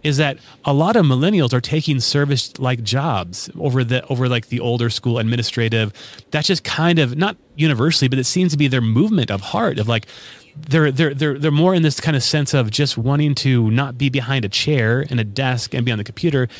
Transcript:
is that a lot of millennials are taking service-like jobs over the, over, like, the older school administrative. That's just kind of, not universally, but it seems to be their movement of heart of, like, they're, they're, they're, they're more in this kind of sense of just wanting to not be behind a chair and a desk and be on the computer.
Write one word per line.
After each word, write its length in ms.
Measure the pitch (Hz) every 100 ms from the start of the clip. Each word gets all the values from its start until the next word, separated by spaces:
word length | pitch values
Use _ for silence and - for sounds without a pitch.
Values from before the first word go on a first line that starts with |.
is 140 | 151 139
that 200 | 147 - - -
a 80 | -
lot 240 | 139 170 233
of 80 |
millennials 480 | 156 127 165 208 127
are 100 | 123
taking 380 | - 156 156 135
service-like 840 | - 147 143 135 - - 131 123
jobs 680 | 107 131 156 104 87 90 - -
over 260 | 143 127
the, 220 | 120 127 -
over, 240 | 127 127
like, 200 | 123 -
the 100 | 120
older 280 | 120 120 117
school 260 | - 123 117
administrative. 720 | 110 120 113 - 113 113 107 - - - -
That's 180 | 151 151
just 160 | 180
kind 360 | - - 165 165
of, 180 | 131 135
not 200 | 196 - _ -
universally, 520 | 156 120 143 160 131
but 120 | 135
it 60 | 123
seems 260 | 185 180
to 60 | 151
be 100 | 143
their 140 | 131
movement 500 | 113 110 208 202 117
of 100 | 98
heart 380 | - 104 226 -
of, 80 | 107
like, 180 | 113 - - - - - -
they're, 360 | - 160 151
they're, 240 | 135 160 139
they're, 240 | 156 139
they're 100 | 151
more 240 | 147 180
in 80 | 185
this 180 | 160 -
kind 160 | 165 143
of 60 |
sense 320 | - 151 139
of 160 | 143 110
just 300 | 107 143 -
wanting 340 | 120 143 151 135
to 360 | 135 123 110
not 260 | 117 139 123
be 120 | 135
behind 360 | 131 120 135 101
a 40 |
chair 540 | - - 147 110 123 147
and 100 | 123
a 40 |
desk 500 | 107 104 135 123 -
and 140 | 127 120
be 40 |
on 60 | 110
the 60 |
computer. 460 | 104 - 170 143 123